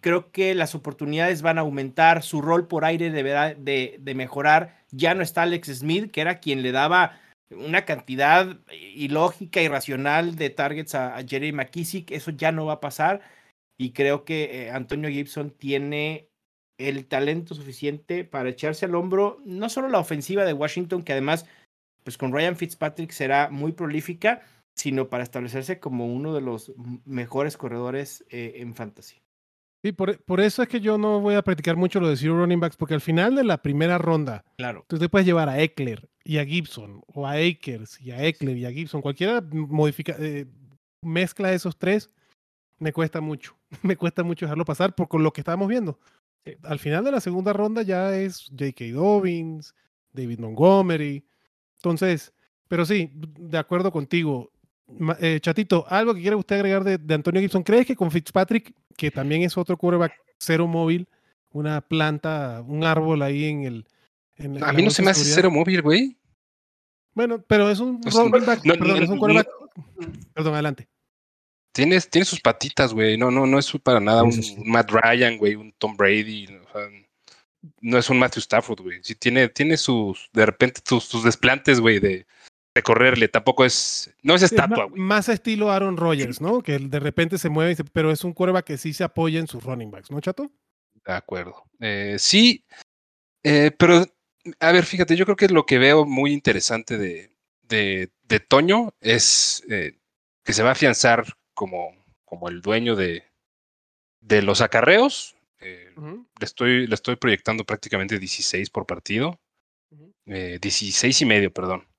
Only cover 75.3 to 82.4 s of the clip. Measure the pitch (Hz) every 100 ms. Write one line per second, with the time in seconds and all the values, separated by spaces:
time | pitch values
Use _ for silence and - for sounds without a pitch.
75.3 | 117 104 107 107 _ 107 101 101 104 107
76.3 | 107 98 98 90 107 104 101 98 _ _
77.3 | _ _ _ 160 _ 117 123 117 127 123
78.3 | - - 110 - 110 92 87 - 113 123
79.3 | 123 123 - 147 160 - 123 104 95 -
80.3 | - 107 - 127 - - 123 - 117 117
81.3 | 113 123 135 - 131 113 107 101 95 -
82.3 | _